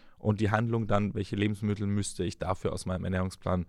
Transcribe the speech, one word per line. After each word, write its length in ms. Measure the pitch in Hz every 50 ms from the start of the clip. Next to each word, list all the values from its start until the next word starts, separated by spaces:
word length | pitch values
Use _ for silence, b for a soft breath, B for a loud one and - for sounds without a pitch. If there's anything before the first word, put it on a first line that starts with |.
| b b b b
und 220 | - - 110 101
die 100 | 107 98
Handlung 380 | 107 110 117 117 117 113 113 104
dann, 260 | 107 101 104 101 92
welche 220 | 110 101 - -
Lebensmittel 500 | 101 101 104 107 101 110 104 104 98 104 101
müsste 360 | 101 101 98 - - - 92
ich 160 | 85 - -
dafür 320 | - 92 95 - - 90
aus 140 | - - -
meinem 180 | 92 92 90 90
Ernährungsplan 640 | 90 95 92 92 92 - - - 95 92 90 85